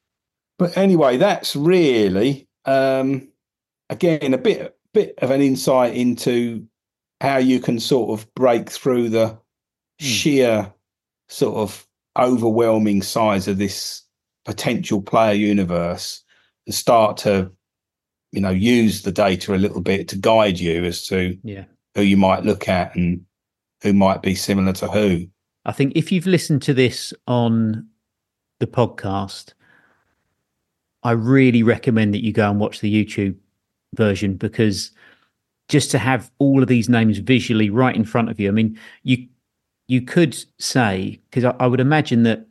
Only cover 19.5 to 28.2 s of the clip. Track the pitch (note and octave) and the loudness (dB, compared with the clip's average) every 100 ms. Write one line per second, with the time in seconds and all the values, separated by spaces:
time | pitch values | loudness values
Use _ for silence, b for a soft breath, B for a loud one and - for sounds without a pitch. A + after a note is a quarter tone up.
19.5 | F#2+ G2+ - F#2 G2 F2+ G2 A2 A2 G#2 | -2 -2 -2 -2 -2 -4 -4 2 4 2
20.5 | F2 F2 E2 F2 E2+ - F#2+ F2+ F#2 A2 | 0 -2 -2 -4 -6 -6 -4 -4 -6 -12
21.5 | G2 F#2 _ _ G#2 G2+ G2 F#2+ F#2+ G#2+ | -16 -18 _ _ 0 4 4 4 2 0
22.5 | F#2+ - F2+ F2 F2+ F2 F2+ - _ _ | -2 -2 -2 -2 -2 -2 -4 -10 _ _
23.5 | _ _ _ G#2 G2 F#2+ F#2 G2 F#2 - | _ _ _ 0 4 4 2 -2 -4 -2
24.5 | G2 F#2+ F#2+ F#2+ G#2 G#2 E2+ F2+ _ _ | 0 -2 -2 -4 0 0 0 -6 _ _
25.5 | _ G#2+ B2 C3+ E3 D#3+ F#3 F#3 F3 - | _ -8 -2 -2 -2 -2 -2 0 -2 0
26.5 | C#3 D3+ B2+ B2 - - - - B2 A#2 | -2 0 2 2 0 -12 -12 -4 0 0
27.5 | A2+ A2 A2 - _ _ _ | 0 0 -4 -10 _ _ _